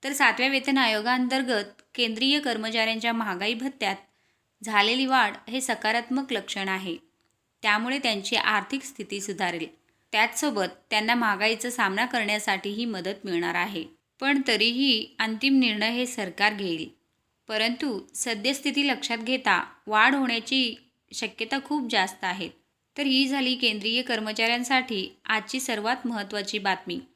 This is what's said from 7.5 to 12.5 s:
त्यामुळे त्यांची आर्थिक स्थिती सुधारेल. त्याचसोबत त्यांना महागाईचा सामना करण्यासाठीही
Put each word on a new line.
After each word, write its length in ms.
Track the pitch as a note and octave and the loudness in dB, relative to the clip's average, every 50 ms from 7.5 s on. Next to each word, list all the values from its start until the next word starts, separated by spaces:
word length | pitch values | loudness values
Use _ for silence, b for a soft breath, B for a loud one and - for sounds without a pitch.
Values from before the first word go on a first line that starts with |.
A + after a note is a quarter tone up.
| _ _ - | _ _ 0
त्यामुळे 340 | A3 G#3 G#3+ A3+ B3 C4 C#4+ | 2 2 2 2 0 -2 -2
त्यांची 360 | C4 A#3+ A3 G3+ F#3+ - A#3+ | 0 0 -2 -2 -2 0 0
आर्थिक 480 | A3 - - G#3+ G#3 F#3+ - - C#4 C4+ | 2 2 2 2 2 0 -2 -6 -8 -8
स्थिती 360 | - - - G#3 - G3+ G3+ | -8 -12 -12 -12 -10 -8 -10
सुधारेल. 440 | F#3+ - G3 E3 F#3+ F3 E3+ E3+ D#3+ - - _ _ _ _ _ _ _ - | -8 -8 -6 -4 -4 -4 -2 -4 -8 -10 -12 _ _ _ _ _ _ _ 2
त्याचसोबत 600 | G#3+ A3 A#3 A#3 - - D4 A#3+ G#3 F#3+ F3 - - _ _ | 2 2 2 2 -2 -2 -2 0 0 -2 -2 -4 -10 _ _
त्यांना 260 | - G#3+ G#3+ A3 A#3+ | 0 0 2 2 2
महागाईचा 540 | A#3+ A#3 A3 G3+ F#3 G3+ A3 A3+ A3 A3+ B3 | 2 4 0 0 2 2 0 0 0 -2 -6
सामना 360 | A#3+ - A3+ G3 F#3+ G3+ A#3 | -2 0 0 0 2 0 -2
करण्यासाठीही 800 | B3 - A#3+ G#3+ G3+ G#3 G#3+ G#3 - | 0 0 -2 0 0 -2 -2 0 -2